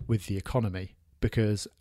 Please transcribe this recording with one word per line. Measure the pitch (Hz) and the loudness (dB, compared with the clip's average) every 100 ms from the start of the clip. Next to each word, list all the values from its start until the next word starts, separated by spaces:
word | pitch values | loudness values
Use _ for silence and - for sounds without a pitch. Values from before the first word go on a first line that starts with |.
| - | -2
with | 113 - | -2 0
the | 98 | -4
economy, | - 131 110 92 92 - _ _ | -2 0 0 -2 -8 -14 _ _
because | 113 - 107 104 - - | 0 2 2 2 -4 -6